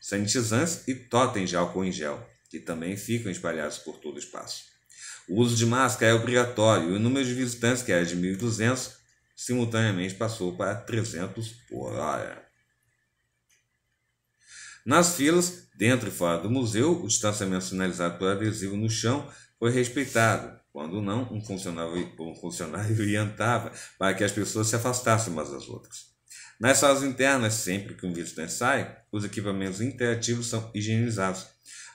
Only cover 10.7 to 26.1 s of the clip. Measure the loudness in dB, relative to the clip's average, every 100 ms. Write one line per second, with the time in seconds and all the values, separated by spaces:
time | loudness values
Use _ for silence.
10.7 | -4 -4 -4 -2 -4 -8 -8 -10 -12 -14
11.7 | -10 -8 -4 -4 -4 -6 -12 -20 _ _
12.7 | _ _ _ _ _ _ _ _ _ _
13.7 | _ _ _ _ _ _ _ _ -20 -20
14.7 | -10 4 6 6 4 4 4 4 -2 -14
15.7 | 0 4 4 2 0 2 2 0 0 0
16.7 | 2 4 2 0 0 0 0 0 -2 -2
17.7 | -2 -2 0 -2 0 0 0 0 -2 -4
18.7 | -2 -2 0 0 0 -2 -14 -20 -2 0
19.7 | 2 0 -2 -2 4 4 4 -2 -16 _
20.7 | -12 -8 -6 -4 -4 -4 -6 -8 -8 -8
21.7 | -6 -6 -4 -6 -8 -12 -10 -10 -8 -8
22.7 | -4 0 0 2 0 0 -2 0 0 -2
23.7 | -12 -16 -2 0 2 0 0 -2 0 0
24.7 | 0 0 0 2 2 2 -4 -6 -8 -12
25.7 | -14 -16 -20 -20